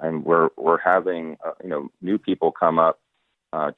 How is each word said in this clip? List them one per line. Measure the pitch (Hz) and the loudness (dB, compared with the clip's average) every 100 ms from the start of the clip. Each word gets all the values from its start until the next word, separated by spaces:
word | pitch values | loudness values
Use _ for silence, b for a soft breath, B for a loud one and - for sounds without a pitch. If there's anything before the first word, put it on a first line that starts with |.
and | 80 80 | -2 -4
we're, | 78 82 80 - | 0 2 2 0
we're | 78 85 | 0 2
having, | 90 92 87 85 82 76 82 | 2 2 0 -4 -8 -10 -12
uh, | - | -10
you | 92 | -8
know, | 76 69 _ | -8 -8 _
new | 90 101 | -4 -4
people | - 92 82 | -2 -2 -2
come | - 85 82 | 2 2 4
up, | 82 - _ _ _ _ _ | 2 2 _ _ _ _ _
uh, | 78 73 | -6 -6